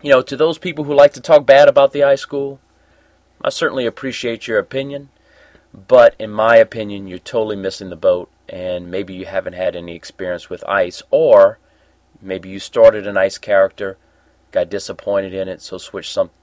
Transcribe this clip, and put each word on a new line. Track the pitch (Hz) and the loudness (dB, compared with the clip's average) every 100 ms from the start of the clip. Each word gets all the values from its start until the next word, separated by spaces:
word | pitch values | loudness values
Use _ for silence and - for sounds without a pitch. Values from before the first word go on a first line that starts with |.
you | 147 | 0
know, | 131 | 0
to | 127 135 | 0 -2
those | 160 156 | -2 -4
people | 185 151 | -10 -10
who | 143 | -2
like | 143 143 | 2 2
to | 143 | 2
talk | - 156 139 | 2 4 6
bad | 135 143 | 6 6
about | 139 139 | 6 4
the | 143 | 2
ice | 139 139 | 0 0
school, | - 143 139 135 _ _ _ _ _ _ _ _ | -4 -8 -8 -12 _ _ _ _ _ _ _ _
I | - | -8
certainly | - 156 135 117 | -4 -4 -4 -6
appreciate | - 135 117 120 113 - | -6 -10 -8 -8 -8 -4
your | 110 | -4
opinion, | 95 135 135 139 139 _ _ _ _ _ _ | -4 -6 -8 -12 -16 _ _ _ _ _ _
but | 98 98 127 117 - | -20 2 6 6 2
in | 110 | -6
my | 107 110 117 | -2 4 4
opinion, | 110 117 104 101 98 | 4 -2 -10 -12 -12
you're | 90 | -16
totally | - 120 110 | -8 -6 -4
missing | 101 95 - 95 | -6 -8 -10 -12
the | |
boat, | 85 92 90 87 _ - | -4 0 0 -4 _ -18
and | 92 92 90 87 | -12 -8 -8 -8
maybe | 92 95 | -10 -8
you | 92 90 | -12 -10
haven't | 95 90 | -8 -8
had | 90 92 87 | -6 -6 -6
any | 85 | -10
experience | 85 - - 92 87 - | -16 -18 -12 -10 -10 -12
with | 90 - | -14 -4
ice, | 98 90 - - | -2 -2 -6 -4
or | 143 156 107 98 110 _ _ _ _ _ _ | 0 6 6 6 2 _ _ _ _ _ _
maybe | 95 95 92 | -12 -12 -12
you | 95 | -16
started | - 120 113 107 101 | -6 6 6 6 0
an | 98 | -2
ice | 95 - | -2 -2
character, | - 101 95 - 98 95 _ _ _ _ _ | 0 2 2 -2 -12 -12 _ _ _ _ _
got | - 87 | -4 -4
disappointed | 98 - 92 - 101 95 | -6 -10 -10 -4 -4 -4
in | 95 95 | -8 -10
it, | 90 | -12
so | - 90 | -14 -16
switched | - 98 82 | -14 -14 -8
some, | - 92 _ | -4 -6 _